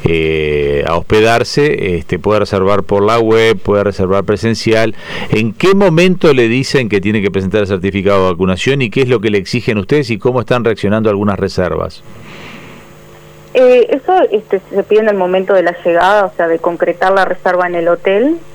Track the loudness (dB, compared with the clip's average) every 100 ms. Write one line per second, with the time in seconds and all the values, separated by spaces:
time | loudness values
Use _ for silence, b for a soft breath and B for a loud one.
0 | -2 0 0 -2 0 -2 0 -2 0 -2
1 | 0 2 4 2 0 0 0 0 -2 -4
2 | -4 -4 0 0 0 0 0 0 0 0
3 | 2 2 2 4 4 2 0 0 0 -2
4 | 0 0 0 -2 -2 -2 0 2 0 -4
5 | B B B -2 -2 0 2 4 2 2
6 | 2 2 2 4 2 0 0 -2 0 -2
7 | 0 0 0 -2 -2 -2 0 -2 -2 -2
8 | 0 2 2 0 -2 0 0 0 0 0
9 | 0 0 0 -2 -2 -4 -2 -2 0 -2
10 | -2 -2 -2 -2 0 0 0 -2 0 0
11 | 0 0 0 -2 -4 -2 -2 -2 -6 -10
12 | -20 -20 B B B B B B B -20
13 | -20 -20 -20 -20 -4 2 4 4 4 0
14 | 0 0 2 -2 -2 -6 -4 -4 0 2
15 | 2 0 0 0 2 2 0 -2 -2 2
16 | 2 2 0 -2 -2 -2 -2 -2 -2 0
17 | 0 2 0 -2 -2 0 -2 -2 0 0
18 | 0 0 0 -2 -8